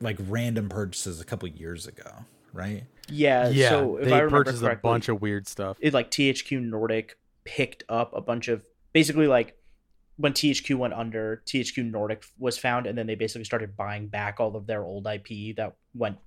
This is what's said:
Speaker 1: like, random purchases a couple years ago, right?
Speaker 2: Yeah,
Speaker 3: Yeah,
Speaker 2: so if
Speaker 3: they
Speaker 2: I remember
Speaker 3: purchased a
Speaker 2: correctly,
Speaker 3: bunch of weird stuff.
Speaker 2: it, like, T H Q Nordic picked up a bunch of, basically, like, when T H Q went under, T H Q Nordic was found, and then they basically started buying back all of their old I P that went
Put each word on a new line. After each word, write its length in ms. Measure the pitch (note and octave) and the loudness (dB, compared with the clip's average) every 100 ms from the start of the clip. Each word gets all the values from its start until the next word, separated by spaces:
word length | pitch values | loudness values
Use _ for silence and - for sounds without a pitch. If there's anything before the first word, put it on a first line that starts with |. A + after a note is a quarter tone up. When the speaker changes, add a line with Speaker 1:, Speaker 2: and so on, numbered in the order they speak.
Speaker 1:
like, 160 | A#2 G2 | -6 -6
random 480 | F#2+ A#2 A#2+ A2+ G2+ | -4 -2 -2 -2 -2
purchases 520 | G2+ G2 - F#2+ D#2+ | -4 -6 -6 -8 -8
a 40 | |
couple 240 | - G#2 F2+ | -8 -8 -8
years 380 | D#2 D#2+ E2+ E2 | -10 -12 -12 -14
ago, 400 | - - - A#2 _ _ | -18 -20 -18 -20 _ _
right? 320 | - G2 G#2 B2+ _ - | -8 -6 -8 -12 _ -6
Speaker 2:
Yeah, 420 | D3 C#3+ B2+ B2 | 4 6 6 6
Speaker 3:
Yeah, 180 | C3+ B2 | 6 6
Speaker 2:
so 280 | C#3+ C3 D#2 | 6 2 2
if 80 | B2+ | 4
Speaker 3:
they 80 | |
Speaker 2:
I 60 | D3 | 6
remember 240 | D3+ C#3+ | 6 6
Speaker 3:
purchased 180 | C3+ B2 | 4 2
a 40 | A#2 | 0
Speaker 2:
correctly, 220 | A2+ A#2 | 2 2
Speaker 3:
bunch 200 | A#2 A2+ | 2 0
of 120 | G#2 | -2
weird 260 | G#2 G2+ G2 | 0 -2 -4
stuff. 300 | - F#2+ F#2+ | -6 -6 0
Speaker 2:
it, 120 | D3+ | 2
like, 180 | C3+ A#2 | 2 2
T 180 | - C#3 | 2 2
H 180 | C3+ - | 2 -2
Q 140 | C3+ | -4
Nordic 580 | A#2 A2 A2+ A2+ A2 - _ _ | -2 -2 0 0 -2 -12 _ _
picked 400 | - - E3 - - | -8 -2 -2 -4 -4
up 240 | A#2 A#2 - | -2 -2 -4
a 40 | |
bunch 280 | G2 A#2+ A#2+ | -4 -4 -2
of, 160 | A2 - _ _ | -4 -6 _ _
basically, 340 | D#3+ D#3 D3+ D3 | 2 4 4 6
like, 280 | B2 A#2 - _ _ _ _ _ - | 6 2 -6 _ _ _ _ _ -4
when 160 | D3 | -2
T 180 | C#3 D3 | 2 2
H 140 | C3+ | 2
Q 140 | - C3 | -2 -2
went 160 | B2 | -2
under, 480 | A#2 A2+ A2 A2 A2 - | -4 -6 -4 -6 -6 -4
T 140 | C3 | -4
H 140 | A#2 | -2
Q 100 | - | -4
Nordic 400 | A#2+ A2 G#2+ G#2+ - - | -4 -2 -4 -4 -10 -6
was 220 | B2+ A2+ | -4 -2
found, 280 | B2+ A#2+ A2+ | 0 0 -2
and 120 | A#2 | -4
then 80 | A2 | -4
they 80 | |
basically 300 | A2 A2 A#2 | -4 -4 -6
started 320 | G#2+ A#2 G#2 G#2 | -4 -4 -4 -8
buying 320 | G2+ G#2 G#2 | -6 -6 -8
back 320 | G#2 G2+ G2+ | -6 -4 -2
all 160 | A2 G#2 | -4 -4
of 100 | G2+ | -6
their 160 | G#2+ | -6
old 240 | F2+ G2+ G#2 | -6 -8 -6
I 120 | G#2 | -8
P 340 | - G#2+ G#2+ | -8 -10 -8
that 240 | G#2+ G#2 - _ | -6 -8 -10 _
went 240 | A#2+ G#2+ F#2+ | -4 -4 -4